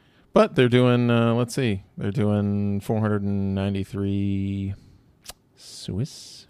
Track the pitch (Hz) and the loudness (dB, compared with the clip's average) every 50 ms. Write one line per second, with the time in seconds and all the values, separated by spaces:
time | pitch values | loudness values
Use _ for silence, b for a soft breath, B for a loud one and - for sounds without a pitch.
0 | _ _ _ _ _ _ - 202 220 - - 135 127 120 120 123 123 123 123 120 | _ _ _ _ _ _ 4 4 4 4 4 2 4 4 6 4 4 4 4 4
1 | 123 120 120 117 117 117 113 120 123 117 - 147 131 113 98 98 - - - - | 2 2 2 2 4 2 2 0 0 -2 -2 -2 -2 -2 -2 -4 -6 -12 -12 -8
2 | - 101 98 - 104 104 104 104 101 101 101 101 101 101 101 101 - - 113 107 | -6 -4 -2 0 0 2 2 2 0 0 0 0 0 -2 -2 -4 -2 -2 -2 0
3 | 110 104 107 101 101 101 101 98 98 98 98 98 98 101 98 98 95 - - 98 | 0 0 0 0 -2 -2 -2 -2 -2 -2 -2 -2 -2 -2 -2 -4 -4 -6 -4 -4
4 | 98 98 98 101 101 101 98 98 98 98 - 98 98 95 98 b b b b b | -2 -2 0 0 0 0 -2 -2 -2 -4 -4 -4 -6 -6 -8 b b b b b
5 | b b b _ - - - _ _ _ _ _ - - - - - - 107 98 | b b b _ -20 -20 -20 _ _ _ _ _ -20 -20 -20 -16 -10 -8 -6 -6
6 | 139 - - - - - - - - | -6 -6 -8 -16 -20 -20 -20 -20 -20